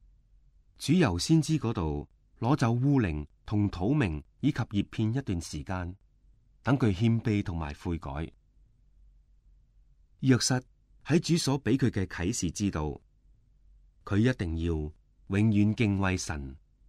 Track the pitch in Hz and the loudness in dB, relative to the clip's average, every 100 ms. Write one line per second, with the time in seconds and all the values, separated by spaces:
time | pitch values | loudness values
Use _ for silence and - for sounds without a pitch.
0 | - _ _ _ _ _ _ - - 180 | -20 _ _ _ _ _ _ -10 0 2
1 | 135 87 - 160 151 156 113 113 80 73 | 4 2 4 4 4 0 -2 -2 -2 -4
2 | 67 _ _ - 113 147 117 120 139 139 | -8 _ _ -6 0 2 2 2 2 2
3 | 98 76 76 _ - 104 101 87 98 151 | 2 -2 -8 _ -4 -2 0 0 0 2
4 | 107 76 - - 135 - 113 101 - - | 0 -2 -10 -4 -2 -2 -4 -2 -4 -2
5 | 110 127 135 87 - 151 135 92 87 95 | -2 -2 -4 -6 -6 -10 -8 -8 -8 -12
6 | _ _ _ _ _ _ - 135 117 87 | _ _ _ _ _ _ 0 2 2 2
7 | 117 113 117 104 101 85 76 73 92 82 | 2 2 0 0 -2 -6 -6 -8 -6 -6
8 | 71 69 80 _ _ _ _ _ _ _ | -6 -8 -10 _ _ _ _ _ _ _
9 | - _ _ _ _ _ _ _ _ _ | -20 _ _ _ _ _ _ _ _ _
10 | _ - 131 123 - 127 - _ _ _ | _ -2 4 4 4 -2 -4 _ _ _
11 | - 160 - 165 - 139 - 131 120 101 | 0 0 2 0 0 0 0 2 2 0
12 | 90 - 85 123 87 - 101 80 76 - | -4 -4 -4 -2 -4 -2 -4 -2 -6 -8
13 | _ _ _ _ _ _ _ - _ _ | _ _ _ _ _ _ _ -20 _ _
14 | - 101 120 127 87 80 85 80 76 - | -2 2 2 2 -4 -2 -2 -2 -6 -10
15 | _ _ - 95 110 104 104 104 110 98 | _ _ -2 2 4 4 4 2 0 2
16 | 95 92 - 78 67 67 _ _ | 0 -2 -4 -8 -10 -14 _ _